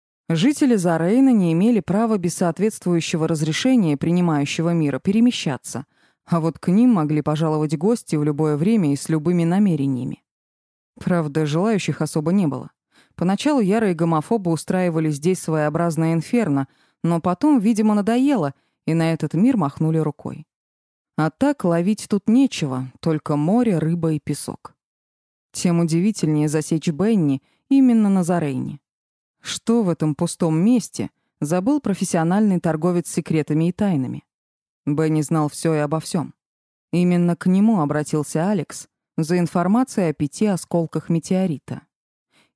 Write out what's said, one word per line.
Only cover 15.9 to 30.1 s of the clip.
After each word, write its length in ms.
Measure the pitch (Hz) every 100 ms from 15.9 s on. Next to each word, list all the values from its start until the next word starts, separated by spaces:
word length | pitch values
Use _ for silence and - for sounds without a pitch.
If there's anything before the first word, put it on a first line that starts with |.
| 165 160
инферно, 540 | 165 - 240 220 139 135 _ _ _
но 180 | 170 170
потом, 380 | 180 180 302 285
видимо, 340 | 202 208 220
надоело, 640 | 208 202 240 269 262 143 - _ _ -
и 80 | 165
на 180 | 165
этот 220 | 160 151 156
мир 220 | 233 262
махнули 420 | 143 - 160 160
рукой. 480 | 151 - - 143 - _ _ _ _ _ _ -
А 120 | 156
так 340 | - 277 285
ловить 440 | 185 170 175 214 -
тут 180 | 202 -
нечего, 640 | 233 269 - 147 127 131 -
только 360 | 165 156 - 147
море, 420 | 151 220 240 170
рыба 360 | 160 170 160
и 60 | 156
песок. 540 | - 143 - - - - _ _ _ _ _ _ _
Тем 280 | - 180 170
удивительнее 680 | 170 165 196 214 156 151 151
засечь 420 | 151 151 165 -
Бенни 540 | 143 202 220 151 139 - _ _
именно 400 | 277 262 233 208
на 140 | 196
Зарейне. 560 | 170 175 151 127 127 147 _ _ _ _ _ _ -
Что 380 | - - 233
в 60 | 196
этом 260 | 160 156